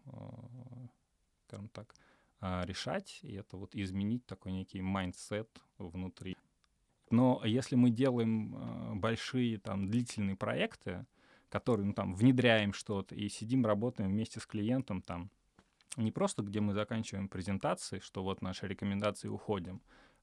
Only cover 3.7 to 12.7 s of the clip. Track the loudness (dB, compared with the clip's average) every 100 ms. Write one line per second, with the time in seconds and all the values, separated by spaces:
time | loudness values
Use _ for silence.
3.7 | -6 -4 0 0 -2 -4 -10 -6 -6 -6
4.7 | -4 -2 0 -2 -6 -6 -6 -6 -14 _
5.7 | _ -10 -6 -8 -8 -10 -10 _ _ _
6.7 | _ _ _ _ 6 6 6 2 2 4
7.7 | 6 8 8 4 4 2 2 -2 -6 -8
8.7 | -6 -6 0 0 0 0 2 2 0 -2
9.7 | -2 2 2 0 0 0 0 0 0 0
10.7 | -2 -6 -6 -8 _ _ -20 _ -2 2
11.7 | 2 2 0 -2 4 6 8 8 6 6